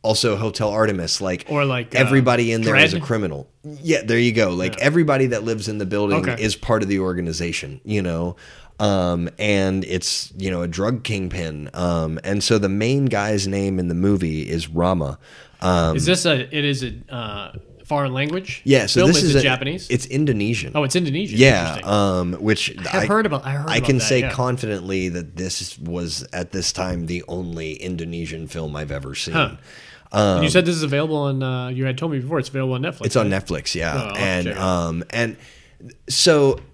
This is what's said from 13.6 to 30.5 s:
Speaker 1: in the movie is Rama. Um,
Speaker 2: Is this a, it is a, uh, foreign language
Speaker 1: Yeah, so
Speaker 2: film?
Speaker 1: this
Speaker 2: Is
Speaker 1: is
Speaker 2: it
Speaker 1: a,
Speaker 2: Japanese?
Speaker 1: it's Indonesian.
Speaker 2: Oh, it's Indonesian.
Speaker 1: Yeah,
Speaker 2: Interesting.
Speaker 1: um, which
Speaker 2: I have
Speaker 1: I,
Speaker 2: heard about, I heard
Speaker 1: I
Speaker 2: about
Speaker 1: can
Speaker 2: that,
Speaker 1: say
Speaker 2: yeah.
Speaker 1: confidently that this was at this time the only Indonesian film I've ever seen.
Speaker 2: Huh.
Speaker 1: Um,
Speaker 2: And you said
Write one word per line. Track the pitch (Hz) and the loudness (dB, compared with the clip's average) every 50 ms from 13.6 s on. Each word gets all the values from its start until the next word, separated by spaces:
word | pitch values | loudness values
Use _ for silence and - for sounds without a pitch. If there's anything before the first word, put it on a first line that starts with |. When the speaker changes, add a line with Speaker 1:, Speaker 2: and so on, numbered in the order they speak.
| 98 98 95 92 | 0 0 0 0
Speaker 1:
in | 90 87 | 0 0
the | 82 | 0
movie | 85 92 101 104 92 87 80 78 78 73 50 | 2 4 4 4 2 2 0 -2 -4 -4 -2
is | - 82 78 | -4 -4 -4
Rama. | 76 80 82 85 90 92 87 73 67 69 - - - - - - - - - | -2 0 0 2 2 2 2 0 -4 -6 -10 -14 -20 -20 -20 -20 -20 -14 -4
Um, | - 92 92 85 82 80 80 | 0 2 2 4 4 2 2
Speaker 2:
Is | - - | 2 2
this | 170 180 180 180 | 2 2 2 2
a, | 170 147 127 127 - - | 2 0 0 -2 -4 -4
it | 151 143 | -2 0
is | 143 139 123 127 | 0 -2 -2 -4
a, | 120 107 123 - - 131 | -8 -8 -10 -12 -12 -10
uh, | 120 113 107 104 101 98 - - - - - - - - | -8 -8 -8 -8 -10 -10 -12 -14 -18 -18 -18 -20 -20 -8
foreign | - 151 143 143 131 127 | -4 -2 0 0 0 0
language | 131 143 151 165 190 190 - - - - | -2 -2 -2 -2 -6 -6 -8 -12 -6 2
Speaker 1:
Yeah, | 135 135 127 101 | 4 4 4 4
so | - - - | 4 4 4
Speaker 2:
film? | 185 190 | 6 6
Speaker 1:
this | 180 | 4
Speaker 2:
Is | 180 190 165 | 4 4 4
Speaker 1:
is | 139 | 4
Speaker 2:
it | 135 | 4
Speaker 1:
a, | 123 | 4
Speaker 2:
Japanese? | 135 127 127 131 139 165 190 - - | 4 0 0 -2 -6 -6 -6 -4 -2
Speaker 1:
it's | 123 123 - | -2 -2 -2
Indonesian. | - - 139 151 143 120 104 101 107 117 107 - - - | -2 -2 0 2 2 2 2 0 0 0 -2 -4 -2 -2
Speaker 2:
Oh, | 151 147 | 0 0
it's | 131 143 | 2 0
Indonesian. | 180 180 147 135 165 208 - 107 | 0 0 0 -2 -2 -2 -2 4
Speaker 1:
Yeah, | 113 131 135 117 92 85 80 73 | 6 6 6 6 4 2 0 -4
Speaker 2:
Interesting. | 90 90 92 104 | -4 -2 0 2
Speaker 1:
um, | 104 101 98 92 90 87 87 90 - | 4 4 4 2 2 0 -2 -2 0
which | 101 107 107 - - - - - | 2 2 2 2 0 -6 -6 -6
Speaker 2:
I | 175 - | -6 -2
have | - 190 - | 0 0 2
Speaker 1:
I, | |
Speaker 2:
heard | - 208 220 220 | 2 2 2 2
about, | 196 147 127 - | 0 -2 -2 -4
I | 131 | -4
heard | 139 143 147 156 | -4 -4 -2 0
Speaker 1:
I | - | 0
Speaker 2:
about | - 131 | 2 2
Speaker 1:
can | 143 135 123 | 4 2 2
Speaker 2:
that, | 110 | 2
Speaker 1:
say | 107 131 127 | 2 2 2
Speaker 2:
yeah. | 120 - | 2 0
Speaker 1:
confidently | - 127 123 127 123 127 - 107 104 95 87 95 95 95 92 92 | -2 0 0 0 0 -2 -2 -4 -4 -4 -4 -2 -2 -2 -2 -2
that | 85 90 85 76 90 | -4 -6 -8 -8 -8
this | - 92 90 - - 87 - - | -8 -6 -6 -6 -6 -8 -10 -12
was | - 73 85 85 90 87 80 78 - - - - | -10 -8 -6 -4 -4 -4 -6 -6 -8 -10 -8 -8
at | 90 90 - | -8 -8 -6
this | - 92 85 - - | -6 -4 -4 -4 -2
time | 92 92 92 90 87 85 | -2 -4 -4 -2 -4 -4
the | 80 90 87 - | -4 -6 -6 -6
only | - 85 92 90 85 82 82 80 78 76 | -8 -8 -8 -6 -6 -8 -6 -6 -8 -8
Indonesian | - - 92 90 82 85 85 85 85 82 73 82 82 80 | -8 -8 -8 -6 -6 -6 -8 -6 -8 -8 -8 -8 -10 -12
film | 71 - 85 80 76 73 | -10 -8 -8 -8 -6 -6
I've | 73 76 71 | -8 -8 -6
ever | 71 71 67 69 67 | -8 -8 -8 -8 -8
seen. | - - 82 82 | -8 -6 -2 0
Speaker 2:
Huh. | 82 135 98 82 - - - - - - - - - _ - | 0 0 -2 -4 -12 -18 -20 -20 -20 -20 -20 -20 -20 _ -2
Speaker 1:
Um, | - 104 104 101 92 | 2 4 4 4 4
Speaker 2:
And | 87 - | 4 4
you | |
said | 151 | 4